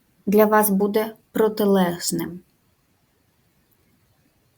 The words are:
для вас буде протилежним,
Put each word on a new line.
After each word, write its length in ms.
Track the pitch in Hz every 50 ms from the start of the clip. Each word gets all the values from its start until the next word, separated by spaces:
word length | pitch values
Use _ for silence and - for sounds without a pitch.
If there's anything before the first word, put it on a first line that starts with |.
| _ _ _ _ -
для 200 | 202 196 214 214
вас 240 | 208 214 214 214 208
буде 460 | 196 196 208 202 202 220 220 220 - _ _ _
протилежним, 1080 | - - 220 214 214 - 208 202 196 190 180 170 170 170 - - 180 165 160 160 175 185 _ _ _ _ _ _ _ _ _ _ _ _ _ _ _ _ _ _ _ _ _ _ _ _ _ _ _ _ _ _ _ _ _ _ _ _ _ _ _ _ _ _ _